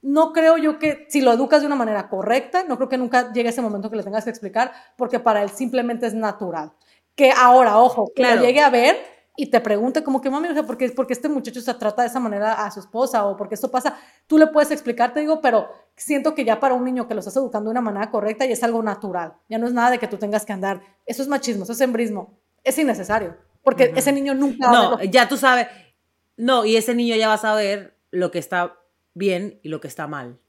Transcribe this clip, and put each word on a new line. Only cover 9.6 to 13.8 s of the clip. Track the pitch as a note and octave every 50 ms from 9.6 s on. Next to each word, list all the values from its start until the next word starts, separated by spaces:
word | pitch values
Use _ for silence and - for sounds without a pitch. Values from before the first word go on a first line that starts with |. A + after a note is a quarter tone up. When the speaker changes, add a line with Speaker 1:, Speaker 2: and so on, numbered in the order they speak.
Speaker 1:
pregunte | A#3 A3 G#3+ G#3 A3 B3+ C4 D#4 D4+
como | C#4+ C4 B3+
que, | - C4+
"Mami, | C4 C#4+ D#4+ F4
o | D#4
sea, | D4 D4+
¿por | - A#3+ -
qué, | B3+ B3
por | B3 B3+ C4 B3+
qué | B3+
este | A#3+ A#3+ D4+
muchacho | D4+ C4+ G#3 A#3 A#3 B3
se | A#3 B3 A#3
trata | A#3+ A3+ G#3+ G#3 G#3
de | A#3+ A3+
esa | A#3 C4+
manera | B3 A3+ G#3 G3+ G#3 G#3+ A3+ - G#3
a | G3+
su | F#3+ G#3
esposa? | F#3 _ _ A3+ C4 B3+ B3 A#3 G#3 G3+
¿O | G3 G3
por | G#3 G3
qué | A3
esto | G3+ - B3
pasa?". | - B3+